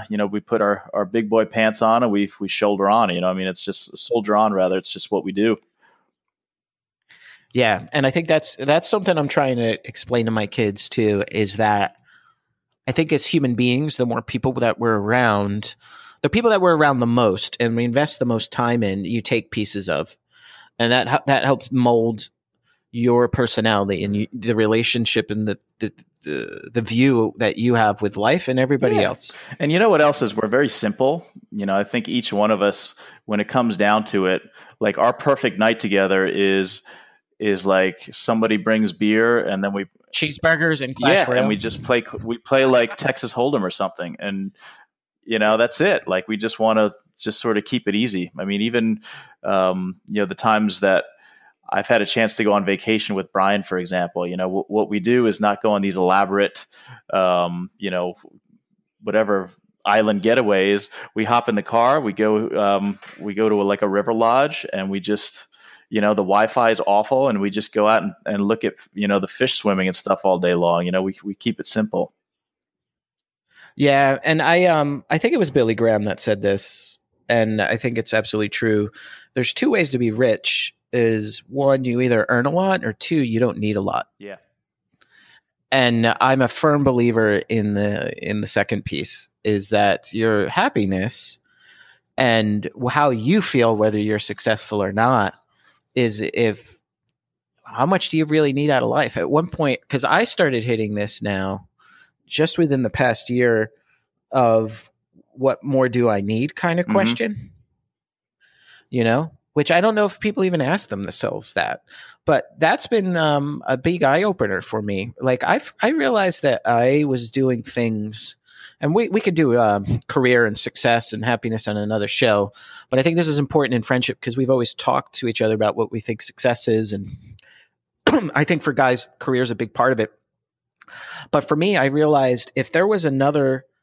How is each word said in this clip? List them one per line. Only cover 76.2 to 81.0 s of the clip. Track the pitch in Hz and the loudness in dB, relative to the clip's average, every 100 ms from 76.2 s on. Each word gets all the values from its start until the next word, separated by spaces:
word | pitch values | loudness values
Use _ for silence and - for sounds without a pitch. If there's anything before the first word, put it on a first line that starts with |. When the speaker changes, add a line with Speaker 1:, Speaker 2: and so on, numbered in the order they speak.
| - 101 | -2 0
Speaker 2:
this, | 101 98 - - - - _ _ - | 0 0 -4 -8 -10 -16 _ _ -2
and | 117 110 107 | 0 2 0
I | 95 117 | -2 -2
think | 123 117 | -4 -4
it's | - | -2
absolutely | 110 104 107 104 | -2 -2 -2 -4
true. | - 113 107 104 - - - _ 127 | -2 0 0 -2 -8 -20 -20 _ -4
There's | 120 | -4
two | - 269 | 0 0
ways | 214 147 | 2 0
to | 127 | 0
be | 117 | 0
rich. | 110 127 110 - - - - _ | 2 2 2 -2 -2 -4 -10 _
Is | 123 | 0